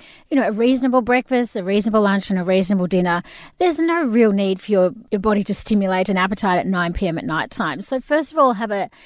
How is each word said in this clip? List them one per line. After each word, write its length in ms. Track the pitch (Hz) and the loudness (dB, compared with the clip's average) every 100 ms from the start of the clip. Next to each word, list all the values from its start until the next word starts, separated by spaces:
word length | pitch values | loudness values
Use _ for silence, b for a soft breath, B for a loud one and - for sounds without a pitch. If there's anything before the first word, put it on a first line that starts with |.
| B B B | B B B
you 60 | 277 | 0
know, 100 | 202 | 0
a 60 | |
reasonable 500 | 214 240 262 254 254 | 0 2 2 2 2
breakfast, 540 | 220 247 - 254 240 214 | 2 0 0 -2 -2 -4
a 80 | |
reasonable 380 | 180 208 208 220 | 0 0 2 2
lunch 280 | 202 196 - | 2 0 0
and 80 | 185 | -2
a 60 | |
reasonable 440 | 175 185 185 196 180 | 2 2 2 0 0
dinner, 360 | 185 175 175 - B B B | 0 2 0 -4 B B B
there's 220 | 359 302 | 0 2
no 240 | 330 339 | 0 0
real 300 | 269 226 220 | 2 4 4
need 260 | 202 196 190 | 2 0 -2
for 140 | - | 0
your, 180 | 202 180 - - | 2 2 0 -6
your 80 | 202 | -2
body 220 | 214 208 196 | 0 0 -2
to 80 | |
stimulate 560 | 190 - 214 190 185 190 | -4 0 0 2 0 0
an 80 | 185 | 0
appetite 420 | 190 196 202 180 | -2 0 0 0
at 80 | 185 | 0
nine 240 | 180 175 | -2 -2
P 160 | 170 185 | -2 -4
M 100 | 160 | -4
at 60 | |
night 260 | 117 156 117 | -4 -6 -6
time. 300 | - 170 135 | -6 -6 -6
So 220 | - 262 | -6 -6
first 320 | - 302 277 | -2 -2 0
of 40 | 320 | 2
all, 140 | 262 | 2
have 200 | 208 226 | 2 -4
a, 180 | 202 - b | -4 -6 b